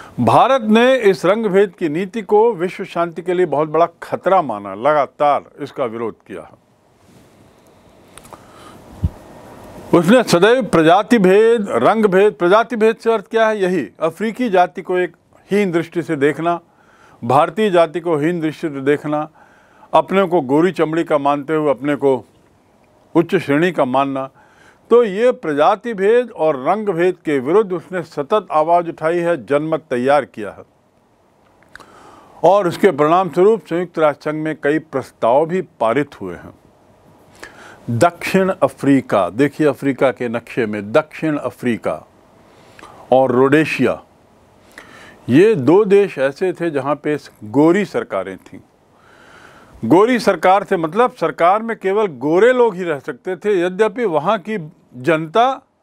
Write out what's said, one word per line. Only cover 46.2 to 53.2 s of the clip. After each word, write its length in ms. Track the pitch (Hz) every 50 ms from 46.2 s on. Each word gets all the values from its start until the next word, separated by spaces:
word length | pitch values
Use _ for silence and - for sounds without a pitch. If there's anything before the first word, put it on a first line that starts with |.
| 131 139 139 - 190 185 165
थे 160 | - 170 170
जहाँ 240 | 147 139 127 143 151
पे 220 | 143 - 151 151 139 - - _ - 110
गोरी 400 | 107 107 139 151 165 175 202 202
सरकारें 520 | - - 123 113 - 110 95 92 95 95
थीं। 220 | 87 - - - 95 - _ _ _ _ _ _ _ _ _ _ _ - - - - - - - - - - - - -
गोरी 340 | 110 240 - 214 240 254 226
सरकार 440 | - 208 185 165 - 185 185 202 190
से 140 | - 196
मतलब 340 | 180 160 156 156 214 247 247
सरकार 500 | - - 170 156 147 - 170 175 196 220
में 140 | 226 226 220
केवल 300 | 214 - 190 190 214 220 196 147 120
गोरे 320 | 131 151 165 185 214 247 254
लोग 220 | 247 240 226 185
ही 80 | 175 185
रह 160 | 170 151 135
सकते 360 | - - 139 120